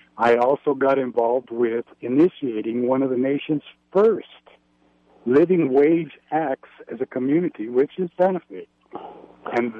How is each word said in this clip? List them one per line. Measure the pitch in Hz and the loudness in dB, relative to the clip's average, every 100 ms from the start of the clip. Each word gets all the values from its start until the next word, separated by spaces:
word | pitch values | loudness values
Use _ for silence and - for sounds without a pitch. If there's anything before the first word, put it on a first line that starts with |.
| _ - | _ -2
I | 117 117 | 2 2
also | 123 143 - | 2 0 -2
got | 139 135 135 | 0 0 0
involved | 127 117 117 127 123 | 0 -2 0 -2 -4
with | 117 120 117 - - | -2 -2 -2 -8 -12
initiating | 120 127 180 - 135 110 110 120 123 | -4 2 2 0 -6 -6 -4 -4 -2
one | 131 | 0
of | 135 | 0
the | 127 | -2
nation's | 131 143 - 151 - _ _ | -2 -2 -4 -6 -6 _ _
first | 185 220 208 - - _ _ _ _ _ _ _ _ 117 | 2 2 2 -6 -20 _ _ _ _ _ _ _ _ 2
living | 131 165 180 139 | 4 4 2 2
wage | 131 147 170 151 - _ | 4 4 2 -2 -12 _
acts | 151 156 135 - _ - | -4 -2 -6 -8 _ -16
as | 117 | -10
a | 131 | -8
community, | 131 127 156 180 - 110 | -4 -2 0 -2 -6 -4
which | 123 147 - | -2 -2 -4
is | 180 - | -8 0
Santa | 185 185 - | 0 0 -8
Fe. | 92 85 _ _ - - - - _ - 120 | -18 -18 _ _ -18 -16 -20 -20 _ -6 -4
And | 120 | -4